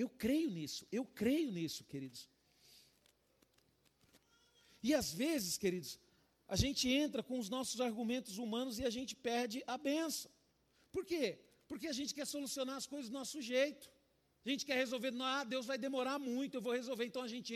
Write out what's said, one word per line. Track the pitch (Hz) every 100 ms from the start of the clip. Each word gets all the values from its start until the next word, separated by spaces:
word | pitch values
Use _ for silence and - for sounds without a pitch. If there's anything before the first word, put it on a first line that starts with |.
Eu | 240 -
creio | 220 294 320 170
nisso, | 147 - - 214
eu | 269 -
creio | 214 294 302 180
nisso, | 160 - -
queridos. | 139 135 120 - _ _ _ - - - _ _ _ _ _ _ _ _ _ _ _ _ - _ _ _ _ - - 226
E | 302
às | 156 160
vezes, | 277 311 180 -
queridos, | 196 180 151 - _ _ _ _ -
a | 196
gente | 247 285 254 262
entra | 294 285 -
com | 254
os | 196 254
nossos | 247 220 247
argumentos | 220 226 247 - 190
humanos | 233 226 262 220
e | 262
a | 226
gente | 262 - 247
perde | 233 247 240 -
a | 254 294
bênção. | 302 330 - - - _ _ _ _ _
Por | 370 -
quê? | 339 233 143 - _ -
Porque | 262 302
a | 247
gente | 277
quer | - 277
solucionar | 294 269 277 262 269
as | -
coisas | 285 233
do | 269
nosso | 254 302 226
jeito. | 247 285 - - - _ _ _ _
A | 220
gente | 269 -
quer | 254
resolver: | 262 247 254 240
"Ah, | 262 269 262
Deus | 262 240
vai | 262 269
demorar | 269 254 285 262
muito, | 240 277
eu | 262 233
vou | 240
resolver." | 240 233 240
Então | 254 254
a |
gente | 240 214